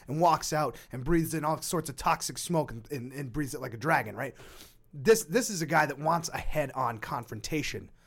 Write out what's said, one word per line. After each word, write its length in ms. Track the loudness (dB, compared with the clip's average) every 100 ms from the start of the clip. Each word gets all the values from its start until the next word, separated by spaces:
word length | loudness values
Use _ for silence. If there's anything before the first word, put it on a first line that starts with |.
| -6
and 140 | 2
walks 320 | 4 4 2
out 240 | 0 -2 -4 -12
and 120 | -8
breathes 300 | 2 2 4
in 100 | 0
all 160 | 0 -2
sorts 300 | -2 -2 -4
of 60 | -2
toxic 420 | 0 0 -2 -6
smoke 320 | -2 0 0
and, 160 | -6 -8
and, 200 | -8 -8
and 200 | -8 -8
breathes 220 | -4 -4
it 60 | -6
like 140 | -8
a 40 | -4
dragon, 360 | 2 2 2
right? 200 | -6 -8 -8 -18 -20 -20 -20 -18
This, 300 | -2 6 6
this 260 | 6 0 0
is 120 | -2
a 40 | 2
guy 180 | 4 4
that 120 | 2
wants 320 | 2 2 0
a 60 | -4
head-on 600 | 0 0 0 0 -2 -2
confrontation. 920 | -6 -8 -6 -8 -4 -2 -2 -6 -10 -20